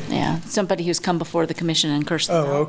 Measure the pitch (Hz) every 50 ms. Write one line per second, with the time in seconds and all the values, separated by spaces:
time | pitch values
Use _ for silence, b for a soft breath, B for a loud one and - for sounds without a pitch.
0 | - - - - - - 165 165 - - - 208 196 170 196 170 170 175 170 -
1 | - 185 175 165 165 - - 170 160 160 160 - 175 165 160 - - 156 147 147
2 | 147 - 170 151 - - 175 165 147 139 139 147 151